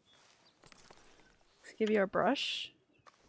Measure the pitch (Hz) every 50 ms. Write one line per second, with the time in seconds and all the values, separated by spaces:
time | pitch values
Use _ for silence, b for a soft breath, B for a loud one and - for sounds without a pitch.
0 | _ _ _ _ _ _ _ _ _ _ _ _ - - - - - - - -
1 | - - - - - _ _ _ _ _ _ _ - - - - 220 208 214 208
2 | 196 185 - 175 170 196 269 - - - - - - - - _ _ _ _ _
3 | _ - - _ _